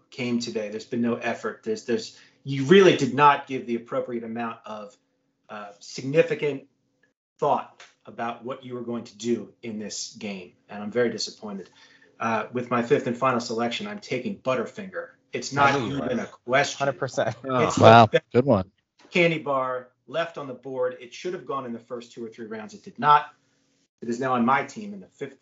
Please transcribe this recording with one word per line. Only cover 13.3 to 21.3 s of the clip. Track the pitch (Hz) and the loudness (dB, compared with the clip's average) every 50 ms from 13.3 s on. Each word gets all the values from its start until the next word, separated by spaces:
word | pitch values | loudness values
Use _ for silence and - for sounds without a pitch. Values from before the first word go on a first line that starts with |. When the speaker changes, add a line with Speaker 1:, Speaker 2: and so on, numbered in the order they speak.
| 123 117 | 0 0
Speaker 1:
selection, | - - 117 113 117 120 - - 104 | -2 -4 -4 -2 -2 -2 -4 -6 -8
I'm | 104 104 101 | -8 -10 -12
taking | - - 139 123 - 104 98 - | -8 -6 -6 -6 -6 -6 -8 -6
Butterfinger. | _ 131 131 120 107 98 - - 98 92 - 170 170 - _ _ _ _ | _ -2 -2 -2 -2 -6 -8 -14 -14 -12 -10 -12 -12 -12 _ _ _ _
It's | - 127 120 - 135 | -12 -10 -8 -6 0
not | 143 139 139 139 | 2 4 4 4
Speaker 2:
I | 143 | 2
knew | 117 98 139 | 0 -2 -4
you | - - | -4 -2
Speaker 1:
even | - 123 | -2 -2
Speaker 2:
were. | 113 101 | -2 -4
Speaker 1:
a | |
question. | - - - _ 120 127 143 139 - - - | -6 -12 -16 _ 0 2 2 2 0 -2 -2
Speaker 2:
Hundred | 139 139 135 - | -2 -2 0 -2
percent. | 143 123 - 139 113 110 107 - - | -6 -4 -2 -2 -2 -2 -2 -6 -6
Speaker 3:
Oh. | 135 131 123 113 | -2 0 2 2
Speaker 1:
It's | 92 - | 2 4
Speaker 4:
Wow, | - 120 113 113 120 113 | 8 10 12 12 12 10
Speaker 1:
the | 107 - - | 8 6 0
best | - _ - | -2 _ 0
Speaker 4:
good | 120 131 | 2 4
one. | 143 117 95 92 - _ _ _ _ _ _ - - | 4 4 2 2 -2 _ _ _ _ _ _ -20 -4
Speaker 1:
candy | - 175 170 170 160 156 | 0 2 2 2 2 0
bar | 131 143 139 135 131 127 127 123 117 - _ _ _ | -2 -2 -2 -2 -2 -2 -4 -6 -8 -14 _ _ _
left | 117 135 160 165 - - | -8 -6 -4 -4 -4 -8
on | 160 139 | -10 -10
the | 135 127 | -10 -12
board. | 120 - 135 131 131 127 127 123 - | -12 -12 -10 -4 -2 -2 -2 -4 -6
It | 123 120 - | -14 -18 -18
should | - - 180 | -10 -8 -8